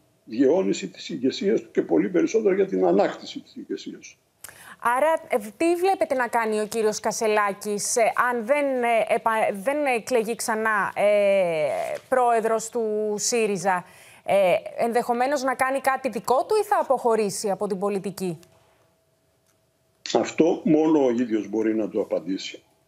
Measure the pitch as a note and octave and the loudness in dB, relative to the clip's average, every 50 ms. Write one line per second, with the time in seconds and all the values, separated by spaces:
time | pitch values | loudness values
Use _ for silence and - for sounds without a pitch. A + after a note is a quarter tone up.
0 | _ _ _ _ _ - A2+ A2+ C#3+ C3 D#3 F#3 F#3+ G3 F3+ - - F#3 - - | _ _ _ _ _ -8 -2 0 2 2 2 2 0 0 -2 -4 -6 -10 -12 -14
1 | - - - - A#2 C3 - - - G3 A3+ G3 - - - - D#3 - E3 D#3 | -12 -10 -8 -4 -2 -2 -2 -2 -2 0 0 -2 -2 -4 -4 -4 -2 0 0 0
2 | F3+ G#3 F3+ E3+ D#3+ - - A3 A3 G3+ F#3 G3 G3 F#3+ G3 F#3 F#3 F3+ F3 G3+ | 0 0 0 0 0 0 0 0 2 2 2 2 0 0 0 0 2 4 4 4
3 | F#3+ D#3 - - - - - D4 - - - - - - - - - - - - | 2 2 -2 -6 -12 -14 -14 -14 -16 -16 -18 -16 -12 -10 -10 -10 -10 -12 -16 -16
4 | - - - _ _ _ _ _ - - - - - - - - - A#3 A#3+ B3+ | -18 -20 -20 _ _ _ _ _ -20 -20 -20 -20 -20 -20 -12 -6 -4 -2 0 2
5 | D4 D#4 D#4+ D#4+ - - - B3 G3+ G#3+ G#3 - E4 E4+ F4 E4+ F4 G4 F#4+ F#4+ | 2 2 2 0 -2 -2 -4 -4 -4 -6 -4 0 0 0 2 2 2 0 2 0
6 | E4 D#4 C#4+ C4 B3 A#3 - A#3+ A3+ A3 G#3+ G#3+ G#3+ G#3 - A3+ G#3+ G#3+ G#3 G#3 | 0 -2 0 -2 -2 0 0 0 0 0 0 -2 -2 -4 -2 -2 0 0 0 -2
7 | - A3+ G3+ - A#3 G#3+ G#3+ G#3+ G#3 G3+ G3 G3 - G#3+ G#3 G3+ G3+ - - B3 | -4 -4 -2 0 0 2 2 2 2 0 -2 -4 -6 -6 -4 -4 -4 -2 0 2
8 | A3+ F#3+ - - A#3 B3 B3 A#3+ A3 G#3+ C#4+ D4 C#4+ C#4 C4 B3+ A#3+ A#3 A#3 A3+ | 2 2 2 2 2 2 0 -2 0 0 0 0 0 0 0 0 0 2 2 2
9 | - - G#3 A#3 - A#3 A3 A3 A3 - G#3 G3+ F#3+ C4 C#4+ D4+ D4 C#4 B3+ A#3 | 2 2 0 0 0 0 0 2 0 0 -2 -2 -2 -2 -2 0 0 0 0 -2
10 | G3 - B3+ A#3 G#3+ G3+ A#3 G#3+ - - A3+ A3 A3 A3 G#3+ G3+ F#3+ - - - | -2 0 0 0 0 0 -4 -4 -4 -4 -2 -2 0 0 0 0 0 -2 0 0
11 | G3 G#3 G#3 G#3 G3+ G3 G3 G3 F#3 F3 E3 D#3 D3+ C#3 G#2+ F2+ D#2 B1+ D2 - | 2 4 4 4 4 4 4 4 2 2 0 0 0 0 -2 -2 -4 -4 -6 -8
12 | - - - B3+ B3 A#3+ A#3 A3+ G#3 A3 A3+ A3 G#3+ - - B3 A3+ G#3+ G#3+ G#3+ | -6 -2 0 2 4 4 4 2 2 0 0 -2 -4 -4 -4 -4 -2 -2 -2 -2
13 | G#3+ G#3+ G#3 G#3 G3+ - - A#3+ A3+ G3+ G3+ F#3 D#3+ G3 F#3 F3+ F3 - - - | -2 -2 -2 -2 -2 -2 0 0 0 0 0 0 0 0 0 -2 -2 -8 -16 -20
14 | - - - - - - F3+ G3 G3 F3+ E3 - - - - - - A#3 A3+ A#3+ | -20 -20 -20 -10 -4 0 2 4 4 4 4 2 0 -4 -6 -2 -2 0 0 0
15 | A#3 - A#3+ A#3 B3 C4 D4 C#4+ B3+ C4+ B3+ - C4 C4 C4+ C4+ C4+ C4+ C4+ C4 | 0 0 0 0 0 0 0 0 0 0 0 0 0 0 0 0 0 0 0 0
16 | C4+ C4 G#3 A#3 - - B3 C4+ F4 - G#4+ G#4+ G#4 - G#4 F4 D4+ - C4+ A#3+ | -2 -4 -4 -4 0 2 2 2 2 2 2 0 2 2 2 2 2 2 2 2
17 | - B3 A3+ G#3+ A3 G3 F#3+ - - G#3 F#3 F#3 G#3 G3+ G3+ F#3 G3 G3+ G#3 G3 | 2 2 2 2 2 0 -2 -4 -4 -2 -2 -2 -2 -4 -4 -2 -2 -2 -2 -2
18 | F3 G3+ F3+ - F#3+ F#3 E3 D3+ - - _ _ _ _ _ _ _ _ _ _ | -4 -6 -8 -6 -6 -6 -6 -8 -12 -20 _ _ _ _ _ _ _ _ _ _
19 | _ _ _ _ _ _ _ _ _ _ _ _ _ _ _ _ _ _ _ _ | _ _ _ _ _ _ _ _ _ _ _ _ _ _ _ _ _ _ _ _
20 | - - - B2 A2 - - - D#3 E3 - - - G#3+ D#3 D3+ D#3 D#3+ D#3+ D3+ | -6 -2 0 0 0 0 2 2 2 4 2 0 2 2 4 4 4 4 4 4
21 | C3+ B2+ A#2 A#2 B2+ A2+ A2 G#2+ G2 G2 G2+ A2+ A2 A2 G#2+ A2 G#2+ F#2 F2+ G#2+ | 4 2 2 0 -2 -2 -2 -2 -2 -2 -2 -2 0 0 0 -2 -2 -4 -2 -4
22 | F#2+ - G#2+ F2+ D#2 E2+ F#2+ F#2 - - - - _ _ _ _ _ | -4 -2 -4 -4 -4 -4 -6 -6 -8 -10 -14 -16 _ _ _ _ _